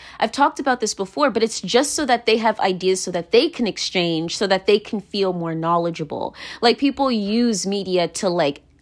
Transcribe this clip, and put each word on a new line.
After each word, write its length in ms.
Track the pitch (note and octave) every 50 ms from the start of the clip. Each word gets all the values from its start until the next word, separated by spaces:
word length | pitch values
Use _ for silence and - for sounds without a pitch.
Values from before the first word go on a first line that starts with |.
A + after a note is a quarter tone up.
| - - - -
I've 120 | - A3
talked 280 | - - C#4+ D#4 D#4 -
about 200 | C4 C4+ B3+ B3
this 120 | A3 G3+ -
before, 360 | - G3 - - C#4+ D4 C4+
but 140 | G3 A3+ A3
it's 180 | A3+ - -
just 320 | - F3+ - A#3+ C#4+ C#4+ -
so 120 | - D4+
that 200 | B3 B3 A#3 A#3+
they 120 | - G#3+
have 220 | A#3 A3 A3+ G#3+ -
ideas 400 | - G3 F#3 F3 F3+ F#3 F#3+ F#3
so 100 | - F#3+
that 200 | F3 F3 E3 -
they 160 | - A#3 D4
can 200 | E4 - - B3
exchange, 680 | F#3+ D#3+ - - - - F#3 F3 E3+ E3 D#3 E3 E3+ -
so 120 | - A3
that 180 | F#3+ G3 F#3+ F#3+
they 140 | - G#3 G#3+
can 200 | G#3 - - G#3
feel 340 | F#3 _ - G3+ F#3+ F#3 F3+
more 220 | F3 E3 E3 E3
knowledgeable. 800 | D#3+ D#3+ E3 E3+ E3+ E3+ E3+ E3 - D#3+ C#3+ B2+ - - - - - - - - -
Like, 180 | - A#3+ A#3 A#3
people 320 | C#4 C#4 - - C#4 C4
use 540 | B3 G#3+ G3+ G3 G#3+ A#3 A#3+ A#3+ A3 F3+ -
media 400 | F#3+ G3+ G3+ F#3+ F#3 F#3 F3+ E3+
to, 200 | E3 E3 - -
like, 360 | F#3+ F3 F3 D#3+ C#3+ C#3+ - _ _ _ _